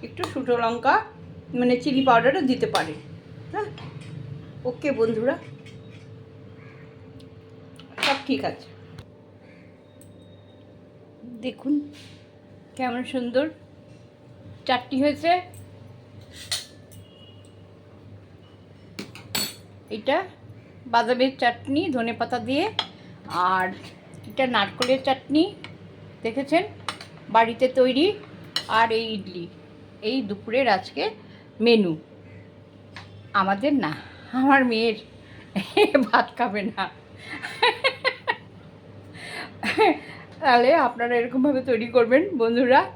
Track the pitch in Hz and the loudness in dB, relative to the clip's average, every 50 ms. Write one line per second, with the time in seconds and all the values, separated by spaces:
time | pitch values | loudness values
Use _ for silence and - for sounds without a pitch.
0 | - 226 - - 359 - - 285 240 240 240 233 233 226 233 240 - 262 339 427 | -14 -14 -12 -10 -12 -8 -8 -8 -4 -2 -2 0 0 -2 -4 0 2 2 2 2
1 | 440 - - - - - - - - - - 247 247 247 247 247 - 302 254 262 | 0 -4 -16 -20 -20 -18 -18 -20 -16 -8 -4 0 2 2 2 2 0 0 0 2
2 | 269 262 240 226 226 254 277 381 302 254 254 196 202 - - - - 160 147 143 | 4 6 6 6 6 4 2 2 0 0 0 0 -2 -2 0 -2 -2 -2 -8 -12
3 | - - - - - - - - - - - 403 415 415 415 - - - - - | -14 -18 -18 -20 -18 -20 -18 -18 -16 -10 -8 -8 -8 -8 -10 -14 -16 -16 -16 -16
4 | - - - - - - - - - - - - - 247 247 - - 294 269 220 | -16 -14 -14 -14 -12 -14 -14 -14 -16 -18 -18 -10 -8 -8 -8 -4 -4 -4 0 0
5 | 226 220 233 214 226 254 320 - - - - - - - - - - - - - | 0 0 0 0 0 -2 -2 -4 -8 -16 -18 -18 -18 -20 -20 -20 -20 -20 -20 -20
6 | - - - - - - - - - - - - - - - - - - - - | -20 -20 -20 -20 -20 -20 -20 -20 -20 -20 -20 -20 -20 -20 -20 -20 -20 -20 -20 -20
7 | - - - - - - - - - - - - - - - - - - - - | -20 -20 -20 -20 -20 -20 -20 -20 -20 -20 -20 -20 -20 -20 -20 -20 -20 -18 -10 -6
8 | - - 277 269 - - 254 - - 170 - - - - - - - - - - | -2 -2 -2 -2 -2 -4 -4 -2 -2 -6 -8 -8 -16 -20 -20 -20 -20 -20 -20 -20
9 | - - - - - - - - - - - - - - - - - - - - | -20 -20 -20 -20 -20 -20 -20 -20 -20 -20 -20 -20 -20 -20 -20 -20 -20 -20 -20 -20
10 | - - - - - - - - - - - - - - - - - - - - | -20 -20 -20 -20 -20 -20 -20 -20 -20 -20 -20 -20 -20 -20 -20 -20 -20 -20 -20 -20
11 | - - - - - 247 247 226 220 254 - - - 262 294 294 294 - - - | -20 -20 -20 -20 -20 -18 -16 -10 -10 -10 -10 -8 -4 -2 -2 -2 -2 -6 -16 -20
12 | - - - - - - - - - - - - - - - - 254 247 233 247 | -20 -20 -20 -20 -20 -20 -20 -20 -20 -20 -20 -20 -20 -20 -8 -6 -4 -4 -4 -4
13 | 254 - - 262 240 240 233 254 294 311 - - - - - - - - - - | -6 -4 -4 -4 -4 0 0 0 0 0 -6 -12 -20 -20 -20 -20 -20 -20 -20 -20
14 | - - - - - - - - - - - - - - 254 247 - - 277 254 | -20 -20 -20 -20 -20 -20 -20 -20 -20 -20 -20 -14 -2 -2 -2 -2 -2 -4 -2 0
15 | 277 294 285 285 302 330 349 359 359 - - - - - - - - - - - | 2 0 0 0 2 2 2 2 0 -8 -18 -20 -20 -20 -20 -20 -20 -20 -20 -20
16 | - - - - - - - - - - - - - - - - - - - - | -20 -20 -20 -20 -20 -20 -20 -20 -10 -8 -8 -10 -10 -14 -20 -20 -20 -20 -20 -20
17 | - - - - - - - - - - - - - - - - - - - - | -20 -20 -20 -20 -20 -20 -20 -20 -20 -20 -20 -20 -20 -20 -20 -20 -20 -20 -20 -20
18 | - - - - - - - - - - - - - - - - - - - - | -20 -20 -20 -20 -20 -20 -20 -20 -20 -20 -20 -20 -20 -20 -20 -20 -20 -20 -18 -18
19 | - - - - - - - - - - - - - - - - - - 214 220 | -18 -18 -18 -20 -20 -8 -6 -6 -6 -6 -10 -16 -20 -20 -20 -20 -14 -10 -10 -6
20 | - - 277 339 392 370 - - - - - - - - - - - 247 233 233 | 0 0 0 0 0 -4 -12 -20 -20 -20 -20 -20 -20 -20 -20 -20 -10 0 2 2
21 | 226 220 247 240 254 269 262 - 262 240 233 - - - 269 294 370 370 262 247 | 4 2 2 2 2 0 2 0 0 0 0 -2 -6 -4 -2 -2 -2 0 -2 -2
22 | 226 233 226 - 233 226 254 240 214 233 262 285 359 440 440 - - - - - | -2 -2 -2 -4 -4 -4 -4 -6 -4 -2 0 0 0 0 -2 -6 -8 -8 -14 -20
23 | - - - - - - - 170 180 185 190 185 185 185 190 - - - - - | -20 -20 -20 -20 -14 -8 -2 0 2 2 2 2 0 -2 -4 -8 -14 -18 -20 -20
24 | - - - - - - 208 - 269 254 240 214 202 196 - - 240 240 262 262 | -20 -20 -20 -18 -18 -12 -2 0 0 2 4 2 0 0 -2 -6 0 0 0 0
25 | 262 277 262 262 - - 269 302 339 415 - - - - - - - - - - | 2 0 -2 -2 -2 0 2 2 2 2 0 -12 -18 -18 -18 -18 -20 -20 -20 -20
26 | - - - - - 226 220 269 269 277 294 339 392 415 - - - - - - | -20 -20 -20 -8 -6 -4 -4 -4 -2 2 2 2 0 0 -10 -10 -10 -10 -10 -10
27 | - - - - - - 202 226 233 226 233 220 262 262 262 269 254 254 247 262 | -14 -18 -18 -20 -14 2 4 4 4 4 2 0 0 2 4 4 4 4 4 4
28 | 311 403 403 - - - - - - - - - - - - 220 226 226 226 220 | 2 2 2 -2 -10 -18 -20 -20 -20 -8 -8 -8 -4 0 2 2 4 4 2 0
29 | 226 220 220 208 190 190 180 175 170 170 - - - - - - - - - - | -2 -2 -6 -8 -8 -10 -10 -10 -12 -12 -14 -20 -20 -20 -20 -20 -20 -20 -20 -8
30 | - 214 254 269 226 196 202 190 - 233 214 262 269 240 202 180 - - - - | -6 -2 -2 -2 -2 -4 -6 -8 -6 -2 0 2 4 4 2 2 0 -6 -6 -4
31 | 339 427 427 - - - - - - - - - 214 233 233 220 202 175 160 156 | -4 -4 -4 -8 -20 -20 -20 -20 -20 -20 -6 0 4 6 6 6 6 2 0 -4
32 | - - - - - - - - - - - - - - - - - - - - | -8 -18 -20 -20 -20 -20 -20 -20 -20 -20 -20 -20 -20 -20 -20 -20 -20 -20 -20 -20
33 | - - - - - - - 202 190 190 196 196 220 294 294 262 190 151 151 - | -20 -18 -20 -20 -20 -4 -2 0 2 2 0 0 2 0 2 2 0 -2 -4 -8
34 | - - - - - - - 262 - - 277 277 262 247 226 220 226 233 214 220 | -12 -18 -20 -20 -16 -6 -2 0 4 6 6 6 6 4 2 2 2 2 0 -2
35 | - - - - - - - - - - - 196 190 - - - 427 - - 285 | -8 -18 -20 -20 -20 -20 -20 -20 -20 -8 -6 -6 -6 0 4 4 4 6 6 2
36 | 247 208 - 240 240 - - - 240 233 196 214 190 226 208 - 190 170 - - | 2 4 2 2 2 2 -2 -4 -4 -2 -2 -4 -4 -4 -4 -4 -6 -6 -8 -16
37 | - - - - - - - - - - - - - 480 - - - 523 523 - | -20 -20 -20 -20 -16 -14 -14 -12 -12 -12 -4 2 2 2 2 2 -2 -2 -2 0
38 | - 523 508 - - - - - - - - - - - - - - - - - | -4 -4 -4 -4 -6 -6 -6 -6 -6 -20 -20 -20 -20 -20 -20 -20 -20 -20 -20 -20
39 | - - - - - - - - - - - - - 208 - - 440 381 294 - | -20 -18 -18 -16 -16 -14 -12 -12 -12 -14 -14 -8 -6 -4 2 4 4 4 4 2
40 | - - - - - - - - - 277 247 240 240 254 311 330 277 240 240 233 | -4 -16 -18 -18 -18 -20 -14 -2 2 4 6 6 8 6 6 6 4 2 0 -2
41 | 233 240 240 240 233 247 240 262 254 294 277 262 254 269 247 220 226 233 240 254 | -2 0 2 0 0 0 0 2 2 4 2 2 0 0 0 0 0 2 4 4
42 | 233 226 247 285 359 403 370 262 226 226 233 240 262 240 254 285 370 381 - | 4 6 6 4 4 2 0 0 0 2 4 4 4 6 6 6 6 4 -8